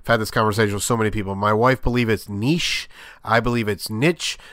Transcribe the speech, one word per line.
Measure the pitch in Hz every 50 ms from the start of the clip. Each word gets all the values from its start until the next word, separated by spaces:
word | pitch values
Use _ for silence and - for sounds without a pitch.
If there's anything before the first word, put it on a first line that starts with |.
I've | -
had | - 117 113
this | 110 -
conversation | - 123 110 107 101 107 113 104 101
with | 101
so | - - 123
many | 113 110 107
people. | - 117 98 95 98
My | 95 101 104
wife | 110 107 120 127 131 123
believes | - - 120 123 120 110
it's | 110 98 - -
niche. | 101 101 107 131 165 175 - - - - - - - - - - - - _
I | 110 110 117
believe | 113 123 120 120 113 104
it's | 104 92 - -
niche. | 107 107 127 165 175 - - - - - - -